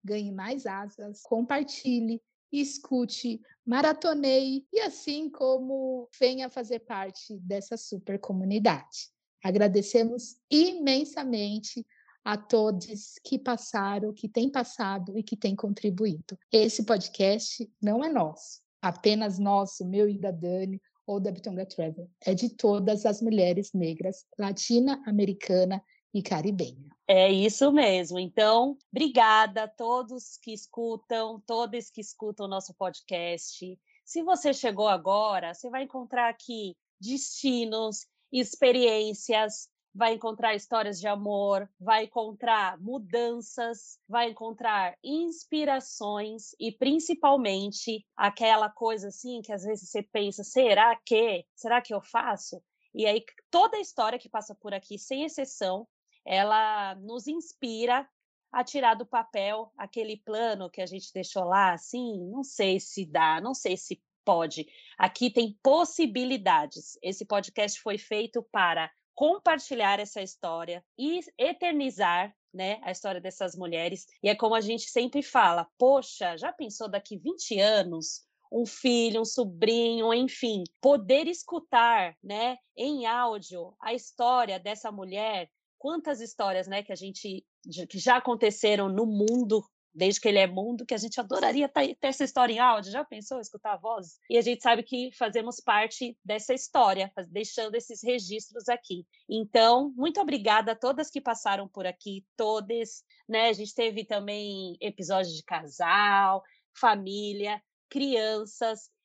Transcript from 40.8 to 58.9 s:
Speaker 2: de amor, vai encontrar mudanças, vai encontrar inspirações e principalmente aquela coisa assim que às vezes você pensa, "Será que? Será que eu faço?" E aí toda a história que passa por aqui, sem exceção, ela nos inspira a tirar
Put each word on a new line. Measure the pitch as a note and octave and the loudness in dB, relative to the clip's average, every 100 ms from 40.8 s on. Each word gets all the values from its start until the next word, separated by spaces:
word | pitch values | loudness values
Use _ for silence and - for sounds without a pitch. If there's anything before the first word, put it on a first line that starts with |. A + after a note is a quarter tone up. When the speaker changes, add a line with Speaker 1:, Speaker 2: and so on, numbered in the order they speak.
| G#3 F#3+ | -2 -4
Speaker 2:
de | G#3 | -4
amor, | G3+ G#3 G3+ G3+ G3 G3+ _ | -4 -2 0 2 0 -2 _
vai | F#3+ A3 | 0 0
encontrar | G#3+ A#3+ A3 G#3 B3 A3 F#3+ F#3 | 2 -4 -6 -6 0 2 2 -4
mudanças, | G3 C4 G3 A#3 A#3 A#3+ G#3+ - A#3 A#3 - - _ | -8 -8 -4 -2 -2 -4 -10 -6 -6 -6 -14 -20 _
vai | A#3 A#3+ | -2 -2
encontrar | A3 A3 A3 A#3+ G#3 F3+ - | -4 -12 -4 0 0 0 -4
inspirações | - D4+ E4+ E4 - D#4 D4 C4+ C4 - G#3 G#3 G#3+ A3 - - | -6 -4 -4 -6 -6 -2 0 0 -4 -8 -6 -4 -6 -10 -16 -8
e | A3+ | -8
principalmente | G#3+ C4 D#4 D#4 E4 D4 C#4 A3 F#3+ G3+ G3+ - A3 _ - | 0 2 2 0 2 6 6 4 0 -4 -6 -6 -8 _ 0
aquela | G3+ G#3 A3+ A3 G#3+ | 0 2 4 6 4
coisa | - A3+ A3 G3+ | -2 -4 -2 -8
assim | F#3+ B3 A#3+ | -12 -10 -10
que | G#3 | -8
às | G3+ | -8
vezes | G3 G#3 F#3 | -6 -6 -6
você | G#3+ | -8
pensa, | G3+ A3 G3+ G3 | -4 -2 -2 -4
"Será | G3 B3+ B3+ G3+ A#3 A3+ | -2 4 6 8 6 4
que? | - A3 A3+ F#3 - | 2 4 4 0 -6
Será | - A3+ A#3+ | -12 0 0
que | A#3+ | 0
eu | G3+ | -8
faço?" | - A#3 B3 G3+ - F3+ _ _ _ | -4 -2 -2 -4 -6 -16 _ _ _
E | - G#3+ | 0 2
aí | G#3+ A3+ - _ | 2 -2 -20 _
toda | F4 A4 A4 | 4 4 2
a | |
história | F#4+ - A3 A#3+ | -6 -2 -2 -2
que | A3 | -8
passa | A3 G#3+ | -10 -10
por | G3+ G#3+ | -14 -8
aqui, | G3 - G#3 | -8 -8 -14
sem | - C4+ | -8 -6
exceção, | D4+ D4 C4+ - F#3 F#3+ A3+ _ _ _ | -4 -6 -8 -4 -4 -4 -8 _ _ _
ela | - F#3+ G#3 G#3+ A3 G#3+ G3 F#3+ | -2 0 4 4 2 0 -4 -8
nos | G3+ A#3+ C#4+ | -10 -10 -8
inspira | E4 - - A#3+ A3+ A#3+ B3 C#4 _ _ _ _ | -8 -10 -8 -8 -2 0 0 -2 _ _ _ _
a | - | -4
tirar | B3 D4 A#3+ | -2 2 2